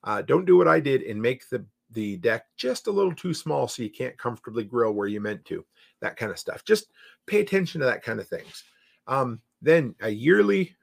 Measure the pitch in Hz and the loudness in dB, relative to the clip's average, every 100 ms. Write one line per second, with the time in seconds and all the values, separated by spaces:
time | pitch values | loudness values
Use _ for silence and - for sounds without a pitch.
0 | - 104 - 165 185 180 170 160 139 135 | -4 -6 2 0 6 6 8 4 4 0
1 | - 104 117 127 - 127 101 _ _ 113 | -2 -2 -2 -2 -6 -10 -10 _ _ -8
2 | 104 98 113 113 - - 254 247 - 202 | -6 -2 0 0 -6 -6 -4 -4 -2 0
3 | 196 156 180 160 - 147 127 - 113 - | 0 -2 -6 -6 -2 -2 -2 -4 -8 -6
4 | 127 - 123 113 - 110 101 120 113 104 | -10 -6 -8 -8 -8 -6 -4 0 0 0
5 | 101 104 104 104 - 82 - _ _ _ | -2 -4 -6 -8 -8 -12 -12 _ _ _
6 | 95 - 110 - - - - 214 - _ | -10 -6 -8 -6 -10 -10 0 0 0 _
7 | - _ - 208 - 190 175 170 131 104 | -20 _ -2 0 2 0 -2 0 0 0
8 | - 110 - - - - - _ _ _ | -4 -8 -6 -10 -10 -20 -20 _ _ _
9 | - 131 127 113 _ _ 131 165 131 - | -4 -2 -2 -6 _ _ 4 4 2 -4
10 | 113 107 131 196 202 196 180 _ | -6 -2 4 6 6 4 0 _